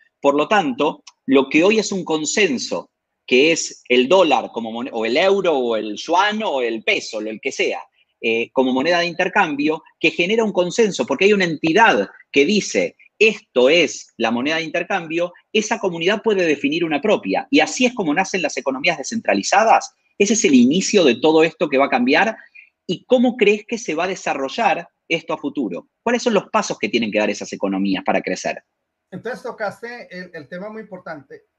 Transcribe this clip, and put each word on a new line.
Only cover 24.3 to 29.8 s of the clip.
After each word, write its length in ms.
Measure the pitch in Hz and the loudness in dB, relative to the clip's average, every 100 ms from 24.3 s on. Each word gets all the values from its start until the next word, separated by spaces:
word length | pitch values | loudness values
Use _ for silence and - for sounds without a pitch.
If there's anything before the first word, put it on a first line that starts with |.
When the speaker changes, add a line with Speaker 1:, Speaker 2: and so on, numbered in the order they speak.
| 147 135 226 214 160 175 _ - | -4 -4 -4 -4 -4 -6 _ -6
Speaker 1:
esto 260 | 165 - | -6 -4
a 40 | 156 | -8
futuro? 520 | 143 143 107 85 - _ | -6 -6 -6 -6 -14 _
¿Cuáles 180 | - 240 | -4 -2
son 140 | 247 202 | 0 0
los 140 | - | 0
pasos 280 | 220 196 - | -2 -4 -6
que 120 | 107 | -4
tienen 220 | 113 113 | -2 -2
que 80 | 104 | 0
dar 100 | 104 | -2
esas 200 | 101 95 | -2 -8
economías 500 | 95 98 95 98 92 | -6 -4 -2 -2 -2
para 180 | 95 95 | -2 -2
crecer? 420 | - 90 82 76 - _ _ _ _ | -2 -6 -6 -8 -12 _ _ _ _
Speaker 2:
Entonces 320 | 185 220 - | -14 -12 -12
tocaste 680 | 240 226 202 185 | -12 -8 -8 -8